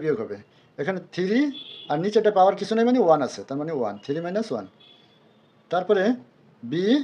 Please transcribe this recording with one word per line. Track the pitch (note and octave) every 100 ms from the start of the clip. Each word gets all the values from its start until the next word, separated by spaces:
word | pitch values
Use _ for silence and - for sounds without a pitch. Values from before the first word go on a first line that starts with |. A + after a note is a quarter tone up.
বিয়োগ | D#3 A#2+
হবে। | G#2 G2+ - _ _ -
এখানে | D3 F#3 F#3
থ্রি | - F#3 A#3 D4 C4 - - -
আর | D3
নিচেটা | G3 G#3+ G#3+ G3+
পাওয়ার | F#3+ F#3+
কিছু | G3 A3
নেই, | A#3+
মানে | B3+ F3
ওয়ান | D3+ A#2+
আছে, | - G2
তার | C#3
মানে | D3+ D3
ওয়ান, | G#2+ G2+
থ্রি | - D3+ E3+
মাইনাস | G3 A3+
ওয়ান। | A#2 F#2+ _ _ _ _ _ _ _ _ _ -
তারপরে | F3 F3+ G#3 G3+ B3 - _ _ - A#2
বি, | D#3+ G3 C#4+